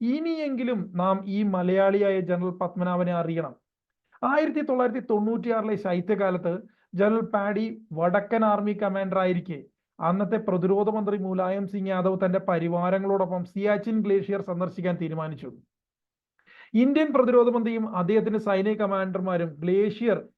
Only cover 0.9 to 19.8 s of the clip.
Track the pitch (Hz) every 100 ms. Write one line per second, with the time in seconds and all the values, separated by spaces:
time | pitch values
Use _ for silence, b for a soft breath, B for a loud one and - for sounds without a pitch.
0.9 | 175 185 196 196 202 208 185 180 190 196
1.9 | 202 196 190 175 175 180 180 180 180 180
2.9 | 180 180 175 160 165 147 - _ _ _
3.9 | _ _ b 247 294 320 302 294 254 247
4.9 | 247 - 208 208 226 240 226 214 202 190
5.9 | 180 180 196 196 180 175 180 - b b
6.9 | 175 208 226 226 208 202 208 220 - -
7.9 | 156 175 202 202 226 220 202 208 208 202
8.9 | 190 190 190 185 180 180 143 - _ _
9.9 | - 165 190 196 220 214 180 185 196 208
10.9 | 214 202 202 185 185 185 196 196 202 190
11.9 | 185 185 185 185 190 190 170 170 175 180
12.9 | 190 196 196 180 180 175 196 208 208 214
13.9 | 220 208 196 - 202 196 175 180 180 180
14.9 | 175 165 160 160 139 131 - _ _ _
15.9 | _ _ _ _ _ B B B 220 262
16.9 | 294 311 269 247 247 240 233 226 226 214
17.9 | 180 175 220 220 214 214 190 202 214 202
18.9 | 196 190 185 185 175 170 147 170 196